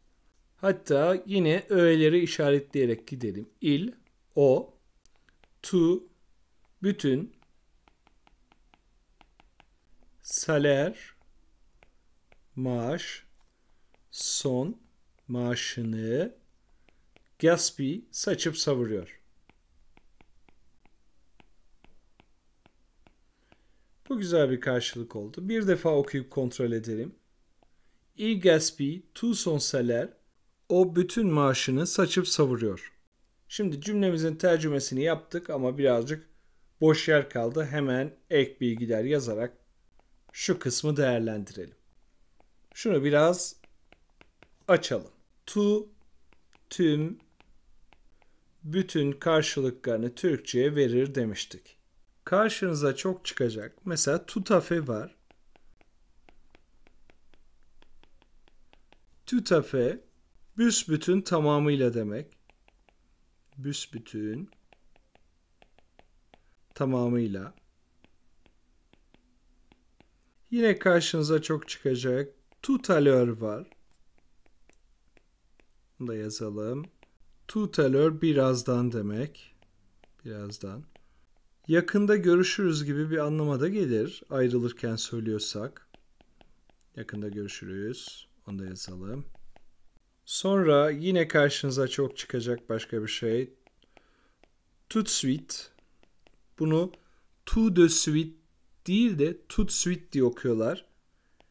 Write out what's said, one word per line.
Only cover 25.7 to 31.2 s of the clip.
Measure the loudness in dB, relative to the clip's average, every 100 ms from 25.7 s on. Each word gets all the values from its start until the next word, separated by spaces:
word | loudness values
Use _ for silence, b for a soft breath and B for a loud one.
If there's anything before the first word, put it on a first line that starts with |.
| 0 2
okuyup | 0 0 -4 -6
kontrol | -4 -4 -2 -2
edelim. | -2 -6 -8 -8 -12 _ _ _ _ _ _ _ _ _ -4
Il | -2 2
gaspille | 6 4 2 -4 -4 -6 -12
tout | -6 -2 -2
son | 0 -2
salaire. | 0 0 2 0 -2 -10 _ _ _ _ 0
O | 4 4 4
bütün | 0 2